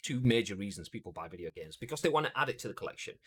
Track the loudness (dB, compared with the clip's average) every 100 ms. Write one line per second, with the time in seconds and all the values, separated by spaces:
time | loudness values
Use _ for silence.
0 | -4 4 6 6 4 -2 -4 -6 -8 -10
1 | -8 -8 -8 -8 -8 -8 -12 -10 -6 0
2 | 4 4 2 2 0 0 -6 -6 -6 -6
3 | -10 -12